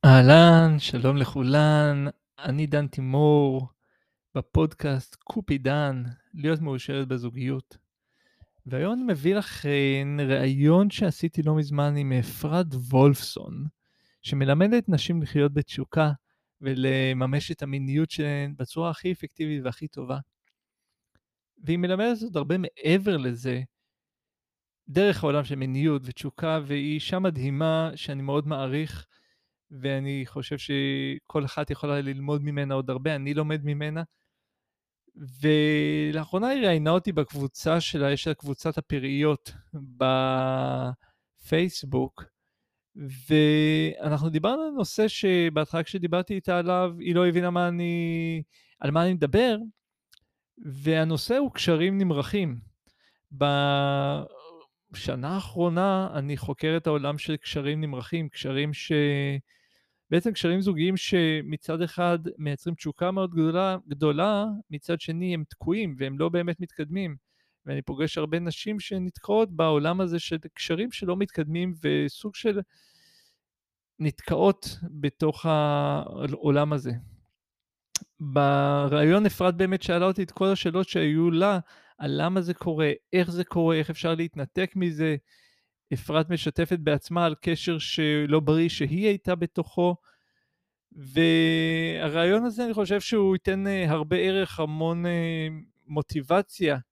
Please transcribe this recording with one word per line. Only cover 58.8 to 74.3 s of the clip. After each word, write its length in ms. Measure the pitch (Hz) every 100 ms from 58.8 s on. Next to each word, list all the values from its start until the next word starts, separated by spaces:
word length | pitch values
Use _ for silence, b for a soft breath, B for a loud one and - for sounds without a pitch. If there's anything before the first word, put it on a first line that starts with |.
| - 156 147 143 139 139 - _ _ _ _ _ _
בעצם 220 | 165 233
קשרים 280 | 208 170 180
זוגיים 360 | 196 160 175 190
שמצד 840 | - 190 160 156 143 151 - 170
אחד 360 | 170 - 175 170 160 -
מייצרים 360 | 147 143 -
תשוקה 360 | 165 156 - 180
מאוד 200 | 190 185
גדולה, 460 | 170 160 170 190 185 -
גדולה, 580 | 143 151 147 196 208 214 208 -
מצד 300 | 147 - 170
שני 340 | - 165 180
הם 100 | 170 151
תקועים 460 | - - 202 202 131
והם 200 | 135 139
לא 100 | 165
באמת 320 | 175 175 165
מתקדמים. 560 | 175 - 147 180 185 139 _ _ _ _ 147
ואני 160 | 139
פוגש 360 | - 135 160 -
הרבה 200 | 151 165
נשים 420 | 170 - 208 214
שנתקעות 720 | - 190 180 - - 214 226
בעולם 500 | 165 160 151 156 185
הזה 180 | 185 165
של 180 | - 165 156
קשרים 380 | - - 165 240
שלא 240 | - 185 185
מתקדמים 580 | 202 - 151 165 185 165
וסוג 520 | 151 147 143 - 214
של 260 | - 233 202 190 b b b b b b b _ _ _ _ _ _
נתקעות 800 | 151 - -